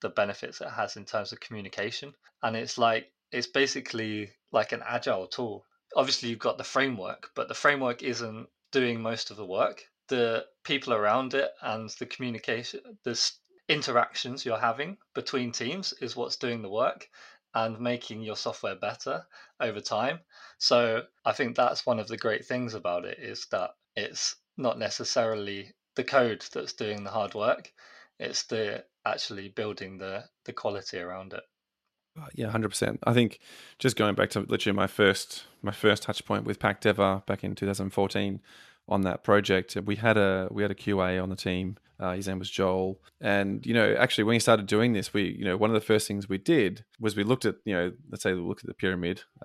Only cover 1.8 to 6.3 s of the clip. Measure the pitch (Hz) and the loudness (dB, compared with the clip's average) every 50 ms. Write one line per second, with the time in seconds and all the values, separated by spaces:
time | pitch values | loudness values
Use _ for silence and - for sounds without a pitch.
1.8 | 101 113 123 - 143 143 - _ _ _ _ _ - 117 113 113 113 110 - 123 | -4 -4 -6 -8 -10 -12 -16 _ _ _ _ _ -4 -4 -2 -4 -4 -6 0 2
2.8 | 120 117 113 113 - - _ _ _ _ - 123 123 - - 139 139 135 - 139 | 4 4 4 2 0 -6 _ _ _ _ -6 -6 -4 0 2 2 2 2 0 -2
3.8 | 127 - - 113 110 107 107 107 104 101 - _ _ _ - 113 107 - 117 117 | -6 -6 -6 -4 -4 -4 -4 -6 -6 -8 -12 _ _ _ 0 0 2 0 -2 -6
4.8 | 117 113 120 120 - 139 113 95 - - - - 123 113 101 101 - _ _ _ | -4 -4 -4 -2 0 0 0 0 -2 -4 -6 -6 -6 -6 -6 -10 -14 _ _ _
5.8 | _ _ - - 135 131 135 - 127 120 | _ _ 2 2 2 2 2 -2 -2 -4